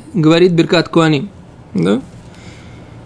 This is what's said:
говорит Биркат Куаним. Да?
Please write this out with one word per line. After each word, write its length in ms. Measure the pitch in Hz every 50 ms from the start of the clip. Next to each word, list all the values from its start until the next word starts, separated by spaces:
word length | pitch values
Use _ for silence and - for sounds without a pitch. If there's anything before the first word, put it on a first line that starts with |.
| - - -
говорит 380 | 208 151 156 160 165 180 185 170
Биркат 380 | 165 160 156 - 170 151 -
Куаним. 400 | - 170 165 156 156 135 - - - - - - - - - - -
Да? 280 | 202 165 185 208 262 277 - - - - - - - - - - - - - - - - - - - -